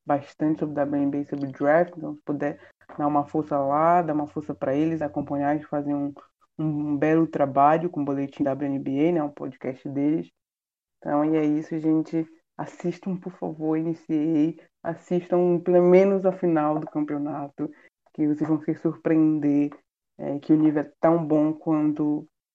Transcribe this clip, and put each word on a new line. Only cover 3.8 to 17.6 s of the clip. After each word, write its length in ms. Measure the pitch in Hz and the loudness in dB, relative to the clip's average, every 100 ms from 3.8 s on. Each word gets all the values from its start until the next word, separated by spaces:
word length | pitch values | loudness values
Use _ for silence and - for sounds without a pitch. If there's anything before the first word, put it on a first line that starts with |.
| 165 175 | 4 4
dar 100 | 160 | 2
uma 140 | 151 147 | -2 -4
força 280 | 156 151 | -8 -10
pra 220 | - 135 139 | -6 -2 0
eles, 240 | 160 160 | 0 -2
acompanhar 560 | 147 - 139 143 143 151 | -4 -6 -6 -2 -2 -2
eles, 100 | 151 | -4
fazer 280 | 147 147 | -6 -4
um, 180 | 143 143 139 - _ _ - | -4 -4 -8 -20 _ _ -6
um, 60 | |
um 340 | 156 147 147 143 | -4 -2 -2 0
belo 280 | 156 160 160 | 2 2 2
trabalho 640 | 156 135 135 143 165 175 | 0 0 4 4 4 0
com 140 | 156 | -4
o 20 | |
Boletim 380 | 143 139 139 - | -4 -4 -6 -4
W 280 | 143 135 143 | -4 -2 -4
N 80 | 139 | -4
B 300 | 139 135 160 | -4 0 2
A, 40 | |
né, 100 | 170 | 0
um 80 | 147 | -2
podcast 560 | - 143 - 131 131 147 | -6 -12 -10 -10 -10 -8
deles. 400 | 135 143 165 170 _ _ _ _ _ _ _ | -2 0 0 -4 _ _ _ _ _ _ _
Então, 260 | 160 147 | -2 0
e 140 | 151 160 | 2 2
é 80 | 151 | 2
isso, 320 | 147 156 160 | 0 -2 -4
gente. 480 | 160 160 156 165 160 _ _ - | 0 0 0 -4 -6 _ _ -14
Assistam, 580 | 156 - 175 170 196 180 | -14 -8 -6 -6 -6 -6
por 160 | 180 | -8
favor, 460 | - 180 160 156 160 | -10 -10 -6 -2 -2
N 160 | 165 | -2
C 640 | 160 - 156 156 156 160 165 - _ | -4 -4 -2 0 2 0 -2 -14 _
A 60 | 170 | -10
A. 0 | |
Assistam 680 | 165 - 175 175 175 180 175 | -8 -4 -4 0 2 2 2
pelo 220 | 175 180 | 4 4
menos 440 | 180 180 196 196 190 | 8 8 6 2 0
a 60 | |
final 460 | - 175 160 151 151 | 0 0 2 0 -2
do 80 | 156 | -4
campeonato, 840 | 151 147 147 147 143 143 - | -6 -4 -4 -6 -8 -10 -8